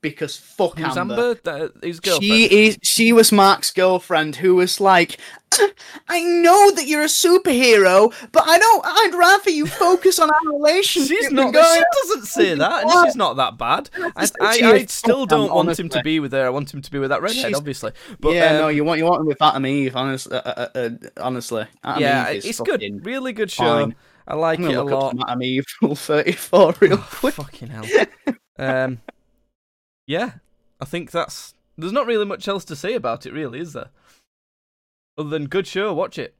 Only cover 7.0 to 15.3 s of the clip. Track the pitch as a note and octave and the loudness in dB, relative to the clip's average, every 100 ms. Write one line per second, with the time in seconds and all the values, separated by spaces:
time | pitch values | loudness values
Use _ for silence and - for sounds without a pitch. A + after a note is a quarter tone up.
7 | D4+ - F4 F4+ F4+ B3 B3+ A3 F#3 F#3 | 0 0 2 2 2 2 4 6 6 6
8 | A3+ - A#3+ - D#4 E4+ A4 A4 - F4 | 4 0 -2 0 4 4 6 4 2 0
9 | G#4+ F4 F4 G4 G4 D#4 D4+ - F4 F4+ | 0 4 4 4 2 -2 -4 0 2 4
10 | F#4+ F4 D#4+ D4+ D#4+ C#4+ D4 F4+ G4 F4+ | 2 2 2 2 0 0 0 2 0 -2
11 | C#4 F4+ C#4 C4+ C4+ - E4 E4 F5 D#5 | -2 -2 0 0 2 6 6 6 4 0
12 | F4 E4 G#3 - G#4 D3+ D#3+ E4 D#4 F4 | -2 -6 -6 0 0 2 0 0 2 4
13 | F4 - F3+ B2+ C3 A#2 A#2+ D#3+ C#4+ F#4+ | 4 2 -4 -2 -4 -4 -4 -4 -4 -8
14 | F4 - - - G#3 A#3 A#3 G#3 G3+ - | -8 -4 -6 -2 0 2 4 4 2 -6
15 | A3+ C4 A#3+ | -2 -2 0